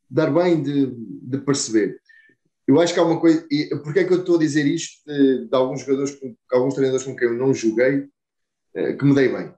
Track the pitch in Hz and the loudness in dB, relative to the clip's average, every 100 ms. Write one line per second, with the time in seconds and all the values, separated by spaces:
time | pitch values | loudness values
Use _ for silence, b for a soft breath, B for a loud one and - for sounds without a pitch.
0 | _ 131 151 151 180 165 135 143 131 117 | _ -2 0 2 2 0 0 0 -2 -4
1 | 104 92 127 135 - 139 117 110 95 - | -14 -14 -8 -6 -2 -2 0 0 0 -4
2 | b b b b _ _ - 143 170 190 | b b b b _ _ 2 2 4 2
3 | 165 160 165 156 - 147 143 - 151 175 | 0 2 4 2 0 -4 -2 -6 -4 -2
4 | 180 180 180 170 151 147 143 165 - - | 2 0 2 2 2 0 0 -2 -6 -14
5 | 147 147 135 123 113 131 127 139 123 135 | -8 2 2 2 0 0 0 -2 -2 -2
6 | 139 - 131 - _ 127 135 139 135 131 | -2 -8 -14 -16 _ 0 0 0 0 -2
7 | 135 - 120 117 135 120 110 110 131 139 | -6 -4 -2 0 0 0 0 2 2 0
8 | 139 _ _ _ _ _ _ - 82 - | -6 _ _ _ _ _ _ -6 -4 0
9 | 139 139 127 98 80 | 2 4 2 0 -8